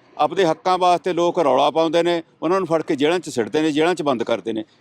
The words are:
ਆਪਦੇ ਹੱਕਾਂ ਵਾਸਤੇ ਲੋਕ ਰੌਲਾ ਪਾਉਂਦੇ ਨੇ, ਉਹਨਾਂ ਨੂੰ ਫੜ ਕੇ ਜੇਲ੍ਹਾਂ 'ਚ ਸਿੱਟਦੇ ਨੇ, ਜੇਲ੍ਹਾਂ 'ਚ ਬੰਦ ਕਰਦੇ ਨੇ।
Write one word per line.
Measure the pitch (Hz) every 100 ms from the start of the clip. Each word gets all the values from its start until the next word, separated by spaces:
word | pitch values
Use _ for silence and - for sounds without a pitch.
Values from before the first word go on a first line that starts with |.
| _ -
ਆਪਦੇ | 147 170
ਹੱਕਾਂ | 175 156 185 185
ਵਾਸਤੇ | 180 175 185
ਲੋਕ | 170 175 175
ਰੌਲਾ | 151 131 143
ਪਾਉਂਦੇ | 147 165 165
ਨੇ, | 170 170 - _
ਉਹਨਾਂ | 156 190
ਨੂੰ | 175
ਫੜ | 160
ਕੇ | - 147
ਜੇਲ੍ਹਾਂ | 147 180
'ਚ | 156
ਸਿੱਟਦੇ | 123 110 151
ਨੇ, | 156
ਜੇਲ੍ਹਾਂ | 147 165
'ਚ | 180
ਬੰਦ | 147 123
ਕਰਦੇ | 110 113 95
ਨੇ। | 110 107 _